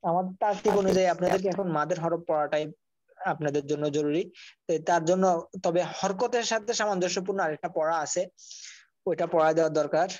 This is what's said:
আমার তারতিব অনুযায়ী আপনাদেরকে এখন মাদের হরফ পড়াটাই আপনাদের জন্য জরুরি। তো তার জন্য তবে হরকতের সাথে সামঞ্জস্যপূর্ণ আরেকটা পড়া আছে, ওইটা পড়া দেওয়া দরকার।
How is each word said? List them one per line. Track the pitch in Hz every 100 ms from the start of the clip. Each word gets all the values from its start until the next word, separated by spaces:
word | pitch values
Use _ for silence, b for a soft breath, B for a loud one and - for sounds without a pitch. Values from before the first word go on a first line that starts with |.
আমার | 185 170 185 185
তারতিব | 214 196 214 202
অনুযায়ী | 190 185 185
আপনাদেরকে | 170 175 190 190
এখন | 180 185
মাদের | 156 151 175
হরফ | 165 165 170
পড়াটাই | 156 147 151 151 156 _ _ _ _ 185
আপনাদের | 151 151 143 139
জন্য | 147 151
জরুরি। | 143 147 151 220 B B B -
তো | 160
তার | 160 170 160
জন্য | 185 190 170 170 190
তবে | 185 170
হরকতের | 165 - 190 190 240 233
সাথে | 226 226 214
সামঞ্জস্যপূর্ণ | 226 214 190 175 180 185 196
আরেকটা | 170 151 170
পড়া | 170 156 165
আছে, | 147 - - _ B B B B B _ -
ওইটা | 165 170
পড়া | 170 156
দেওয়া | 160 160
দরকার। | 156 147 156 185 -